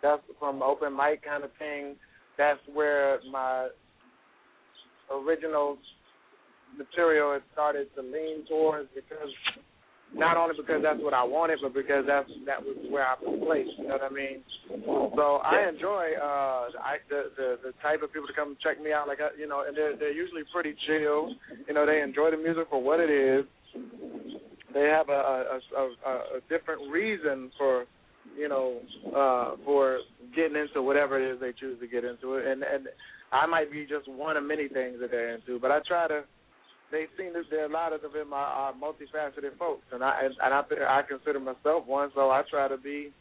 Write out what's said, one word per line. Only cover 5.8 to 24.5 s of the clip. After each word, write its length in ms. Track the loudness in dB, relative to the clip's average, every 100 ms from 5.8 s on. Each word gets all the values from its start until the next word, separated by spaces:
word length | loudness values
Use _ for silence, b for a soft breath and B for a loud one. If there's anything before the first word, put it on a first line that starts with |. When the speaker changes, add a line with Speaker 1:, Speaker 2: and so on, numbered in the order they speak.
| -12 -20 _ _ _ _ _ _ _ -16
Speaker 1:
material 560 | -8 2 6 6 4
had 80 | 0 -4
started 340 | -2 0 0 -4 -8
to 60 |
lean 440 | -8 -6 -6 -8 -4
towards, 400 | 2 4 2 -6
because 380 | -14 -14 -12 -12 -6 -6 -6 _ _ _ _ _
not 240 | 0 4 4
only 180 | 2 0
because 240 | 0 2
that's 160 | 2 2
what 120 | 0
I 100 | 2
wanted, 360 | 2 2 2 0
but 120 | -2
because 320 | -4 0 0 4
that's, 220 | 0 0 -10 -6
that 160 | -6
was 140 | -6 -10 -6
where 140 | -2 0
I 100 | 0
was 180 | -2 -2
placed, 320 | 2 0 0 -6
you 100 | -4
know 100 | -4
what 120 | -4
I 20 |
mean? 260 | -4 -6 -8 -14 -18 -12 -10 -2 0 0 2
So 240 | 4 4
I 200 | 4 4
Speaker 2:
Yeah. 60 | 2
Speaker 1:
enjoy, 360 | 0 -2 0 0 -2
uh, 560 | -2 0 0 -2 -4 -6
I, 180 | -6 -6 -4
the, 220 | -4 -4 -4
the, 120 | -4 -2
the 80 | -6 -6
type 220 | -2 0
of 100 | -2
people 140 | -8 -8
to 60 |
come 220 | -6 -6 -2
check 160 | -2 -2
me 120 | 0
out, 140 | 0 0
like, 120 | -2
uh, 100 | -4 -4
you 100 | -6
know, 160 | -4 -4
and 80 | 0
they're, 200 | -2 0
they're 140 | -4 -2
usually 280 | -6 -8 -6
pretty 220 | -4 -4 -6 0
chill. 460 | 0 2 2 0 -8 B B -2
You 60 |
know, 120 | 2 4
they 160 | 4
enjoy 300 | 2 2 4
the 60 | 4
music 300 | 0 0 0
for 120 | 0
what 180 | 2 4
it 100 | 6
is. 360 | 6 6 4 2 _ _ -16 -16 -14 -14 -12 -12 -14 -16